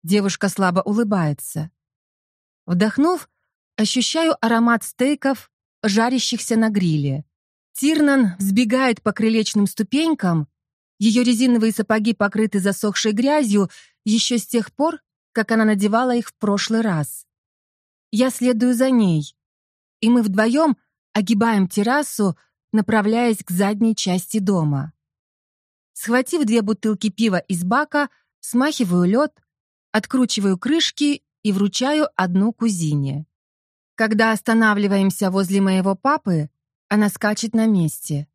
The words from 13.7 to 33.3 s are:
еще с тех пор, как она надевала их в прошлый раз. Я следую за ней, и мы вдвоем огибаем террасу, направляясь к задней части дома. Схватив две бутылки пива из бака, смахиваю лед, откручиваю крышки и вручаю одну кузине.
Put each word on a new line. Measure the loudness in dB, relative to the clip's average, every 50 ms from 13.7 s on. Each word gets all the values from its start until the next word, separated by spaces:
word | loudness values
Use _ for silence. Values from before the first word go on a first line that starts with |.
| -4 -16 -20 _ _ _ _
еще | 0 0 0 0 0 -2
с | -2 -2
тех | -2 -2 -4 -4 -4 _
пор, | -2 -2 -2 -2 -6 _ _ _ _ _ _
как | _ -4 -2 0
она | 0 2 2
надевала | 2 2 2 0 0 0 0 0 0 -2
их | -2 -4 -6
в | _
прошлый | _ -2 -2 -2 -2 -2 -2 -2 -2
раз. | 0 0 -2 -2 -4 -6 -8 -18 -20 _ _ _ _ _ _ _ _ _ _ _ _ _ _ _ _ _
Я | 0 0 0 0
следую | 0 0 0 0 2 2 2 0 2
за | 2 2 2
ней, | 4 4 4 4 2 0 -2 -6 _ _ _ _ _ _ _ _ _ _ _ _ _ _
и | 2 2
мы | 4 4
вдвоем | 2 2 0 2 2 2 2 2 2 2 2 _ _ _ _ _ _ _ _
огибаем | -4 0 0 0 2 2 2 2 2 0
террасу, | 0 0 -2 0 0 0 0 -2 -4 -4 -2 -2 -2 -2 _ _ _ _ _ _ _
направляясь | -2 0 0 2 0 0 2 2 0 2 0 0 0 -2
к | -6 -6
задней | -2 0 0 0 0 0 0 0 0
части | -2 -2 -2 -2 -2 -4 -4 -4 -2
дома. | 0 0 0 0 0 0 -2 -2 -6 -8 _ _ _ _ _ _ _ _ _ _ _ _ _ _ _ _ _ _ _ _ _
Схватив | -12 -4 -2 0 0 0 0 -2 0 0
две | 2 2 0
бутылки | 0 0 -4 -2 -2 -2 -2 -2 -4 -6
пива | -2 0 0 0 0 -2
из | -2 -4 -6 -4 -2
бака, | -2 0 -2 -2 0 -2 -2 -2 -2 _ _ _ _ _ _
смахиваю | -14 -2 0 0 0 0 0 -2 -2 0 2 2 2
лед, | 2 2 0 -2 -2 _ _ _ _ _ _ _ _ _ _ _ _ -2
откручиваю | -2 -2 0 0 0 0 0 0 -2 0 0 0 0
крышки | -2 -2 0 0 0 -4 -2 -2 -2 -2 -2 -4 _ _ _ _ _
и | -2
вручаю | 0 2 0 0 0 -2 -2 0 0 0 -2 -2 _
одну | -4 -4 0 0 0 0 0
кузине. | -2 _ -2 -2 -2 -2 -2 -2 0 -2 -2 -4 -6 -8 -10 _